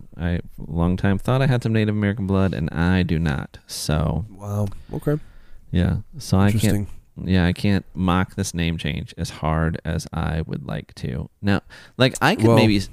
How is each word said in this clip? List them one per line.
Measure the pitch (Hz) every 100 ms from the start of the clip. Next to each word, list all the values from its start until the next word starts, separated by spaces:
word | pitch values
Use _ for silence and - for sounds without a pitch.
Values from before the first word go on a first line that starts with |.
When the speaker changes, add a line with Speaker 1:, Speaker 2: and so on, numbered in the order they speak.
| - -
Speaker 1:
I | 87 87 - -
long | - 80 87 92
time | 98 95
thought | - 131
I | 127
had | 123
some | 113
Native | 110 107 107
American | 101 104 95
blood, | 95 95
and | 60 78
I | - 87 92
do | 85 80
not. | 80 67 - - -
So | - - 78 76 80 110 -
Speaker 2:
Wow. | 101 104 104 - -
Okay. | - 147 156 - - - - -
Speaker 1:
yeah, | 87 87 104 - -
so | - 95
I | 101
can't | 107
Speaker 2:
Interesting. | 107 104 95 - _ - -
Speaker 1:
yeah, | 92 87
I |
can't | 87 101 98 -
mock | - 92 90 92 -
this | 95
name | 85 85 82
change | 73 76 - -
as | 82
hard | - 76 80 80 - -
as | 82 -
I | 82 80 80
would | 78 - -
like | - - -
to. | - 65 - -
Now, | 101 98 - - - -
like, | 127 -
I | 139 220
could | 117
Speaker 2:
Well | 113
Speaker 1:
maybe, | 110 101 -